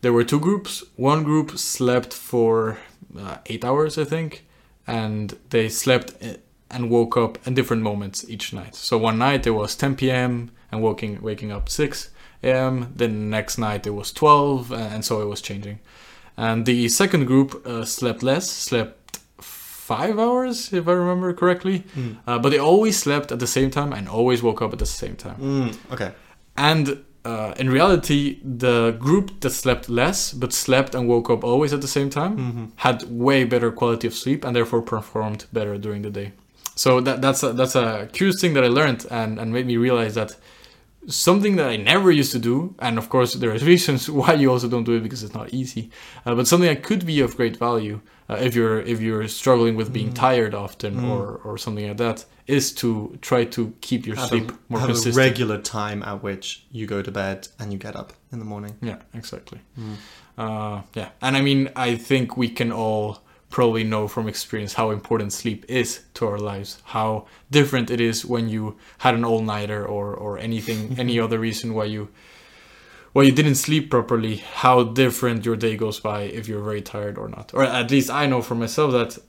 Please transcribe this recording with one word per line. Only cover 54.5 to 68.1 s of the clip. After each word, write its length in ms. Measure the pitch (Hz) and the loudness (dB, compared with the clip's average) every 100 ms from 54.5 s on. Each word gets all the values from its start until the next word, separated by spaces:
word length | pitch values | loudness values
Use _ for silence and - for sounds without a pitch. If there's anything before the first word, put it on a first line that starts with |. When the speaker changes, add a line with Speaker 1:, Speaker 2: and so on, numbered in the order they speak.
Speaker 2:
a, 40 | - _ | -12 _
Speaker 1:
more 120 | 117 | -2
Speaker 2:
have 80 | 127 | 0
Speaker 1:
consistent. 280 | 117 117 123 | 0 2 4
Speaker 2:
a 20 | |
regular 400 | 131 113 113 104 | 4 4 -2 -2
time 440 | - 113 104 104 | -6 -6 -6 -6
at 200 | 104 98 | -8 -8
which 420 | 104 95 - - _ | -8 -8 -10 -14 _
you 160 | 120 107 | -10 -6
go 140 | 101 | -6
to 80 | 98 | -4
bed 380 | 101 98 95 - _ | -4 -4 -6 -10 _
and 140 | 107 | -10
you 60 | 98 | -8
get 160 | 110 104 | -10 -12
up 160 | 101 - _ | -14 -20 _
in 60 | 120 | -12
the 60 | |
morning. 320 | 107 104 104 110 | -10 -10 -12 -10
Speaker 1:
Yeah, 160 | 117 - - | -10 -10 -14
exactly. 460 | 113 110 - - - _ 127 | -16 -14 -16 -16 -20 _ -14
Speaker 2:
Mm. 160 | 110 104 101 - _ - | -12 -12 -16 -20 _ -10
Speaker 1:
Uh, 440 | 113 110 107 101 92 | -8 -6 -6 -8 -10
yeah, 160 | - 101 _ | -12 -12 _
and 140 | 135 135 | -2 2
I 40 | |
mean, 300 | 139 139 135 - | 2 2 0 -2
I 200 | 123 117 | -2 -2
think 400 | 117 135 117 - | 0 0 0 -2
we 120 | 117 | -4
can 240 | 117 120 | -2 -4
all 500 | 113 110 107 107 104 _ _ _ | -2 -2 -2 -4 -8 _ _ _
probably 320 | - 120 113 | 2 2 2
know 240 | 110 110 107 | 0 -2 -2
from 220 | - 110 | -4 -6
experience 460 | 104 - 110 101 | -6 -8 -8 -6
how 160 | - 113 | -2 -2
important 400 | 107 - 113 104 | -2 -2 -2 -2
sleep 320 | - 117 107 - | -4 -6 -6 -4
is 320 | 127 113 - _ | -2 -2 -6 _
to 100 | - | -6
our 140 | 113 104 | -4 -4
lives, 400 | 104 98 101 - | -6 -8 -12 -16
how 420 | - 113 110 107 - - _ | -8 -2 -2 -2 -8 -20 _
different 400 | 143 143 131 113 | 4 4 2 -2
it 100 | 120 | 0
is 240 | 117 | 0